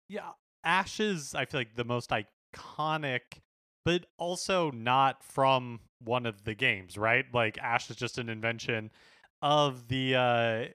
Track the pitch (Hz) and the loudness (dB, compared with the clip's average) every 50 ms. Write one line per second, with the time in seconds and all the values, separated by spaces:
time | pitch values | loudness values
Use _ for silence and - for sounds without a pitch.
0 | _ - 196 202 180 170 - _ _ _ _ _ - 165 175 190 196 - - - | _ -12 -12 -10 -10 -12 -16 _ _ _ _ _ -2 0 2 2 0 -2 -4 -2
1 | 214 214 196 160 143 - - 147 131 - - 139 120 107 110 120 120 117 123 120 | -2 -2 -2 -4 -6 -8 -6 -6 -6 -4 -2 -4 -4 -4 -4 -6 -4 -2 -2 -4
2 | - - 135 113 101 _ _ _ _ _ - - - - - - 151 156 156 156 | -2 -2 -2 -4 -4 _ _ _ _ _ -20 -18 -18 -14 -8 -4 -2 -2 -2 -2
3 | 151 139 127 123 _ - - - _ _ _ _ _ _ _ _ - 165 175 180 | -2 -4 -4 -4 _ -8 -20 -20 _ _ _ _ _ _ _ _ 0 0 0 0
4 | 170 _ _ - 170 175 180 175 - - 190 180 170 151 131 113 113 123 127 135 | -2 _ _ -8 -6 -6 -6 -6 -2 0 0 2 0 0 -2 -2 0 4 4 6
5 | 135 135 127 - - - - 143 135 135 135 127 127 123 120 110 - _ _ _ | 6 4 2 -2 -12 -6 0 2 4 6 4 4 2 -4 -12 -14 -16 _ _ _
6 | 127 113 123 123 123 117 107 101 101 110 110 104 131 127 110 98 92 90 - 101 | -6 -4 -2 -2 -2 -4 -6 -6 -6 -6 -4 0 2 2 2 0 -4 -10 -6 0
7 | 107 113 117 131 135 127 123 123 117 107 - - - 120 117 123 - - 117 - | 2 4 4 2 2 0 0 0 0 0 -2 -4 -4 -2 -2 -2 -2 -4 -8 -6
8 | 123 117 - 131 120 113 113 110 110 117 117 113 - - 120 110 110 110 _ _ | -6 -6 -6 -6 -6 -6 -6 -4 -4 -4 -4 -4 -4 -2 -2 -2 -4 -8 _ _
9 | - - _ _ _ _ _ - - 143 147 151 147 143 127 123 120 117 131 131 | -20 -20 _ _ _ _ _ -2 2 4 4 6 4 4 0 -4 -6 -4 -2 0
10 | 131 131 131 127 127 123 120 117 117 117 113 110 127 170 | 2 2 4 4 4 4 4 4 2 2 0 -2 -4 -8